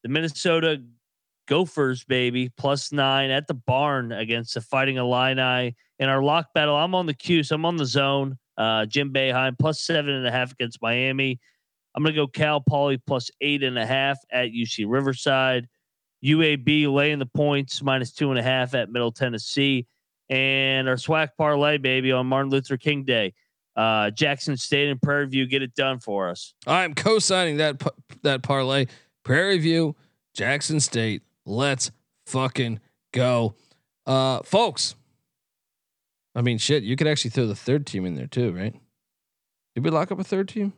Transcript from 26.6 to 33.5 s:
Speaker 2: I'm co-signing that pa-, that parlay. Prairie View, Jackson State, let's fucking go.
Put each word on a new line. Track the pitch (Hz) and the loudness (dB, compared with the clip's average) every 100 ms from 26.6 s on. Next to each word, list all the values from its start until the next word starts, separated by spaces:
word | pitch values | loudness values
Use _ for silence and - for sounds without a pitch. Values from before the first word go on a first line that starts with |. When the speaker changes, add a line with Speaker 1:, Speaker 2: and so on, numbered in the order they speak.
| - | 0
Speaker 2:
I'm | 170 180 | 0 0
co-signing | 143 202 220 - 185 175 147 | 0 2 2 2 0 0 0
that | 156 139 | 0 -2
pa-, | - - - - | -6 -6 -20 -2
that | 147 135 | -2 0
parlay. | 127 139 131 139 127 - _ _ | 0 0 2 0 0 -4 _ _
Prairie | - 139 190 185 | 0 2 4 2
View, | 156 165 160 151 _ _ _ - | 2 2 2 -2 _ _ _ -4
Jackson | 104 143 - 156 | -2 0 0 0
State, | 135 117 113 101 _ _ - | 0 0 -2 -4 _ _ -8
let's | 107 143 131 - _ _ _ - | -2 0 0 -6 _ _ _ -6
fucking | 131 131 - 120 110 _ _ _ | -4 -2 -2 -4 -4 _ _ _
go. | 123 123 120 113 | 0 2 2 0